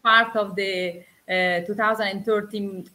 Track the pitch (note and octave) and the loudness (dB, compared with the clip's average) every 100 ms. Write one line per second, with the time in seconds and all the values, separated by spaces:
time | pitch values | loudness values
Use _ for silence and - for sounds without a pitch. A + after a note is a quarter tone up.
0 | A3+ A3+ A#3 A3 G3+ F#3 G3 F#3 F3+ F3 | 4 4 4 0 -2 -2 -2 -2 -4 -6
1 | - _ - F#3 F3+ F3 F3 G#3 G#3+ A3 | -16 _ -4 0 2 0 -2 0 0 0
2 | G3+ G3 G#3+ G#3+ G#3 G#3+ G3+ F#3 F3+ | -2 -2 0 0 0 -6 -6 -8 -8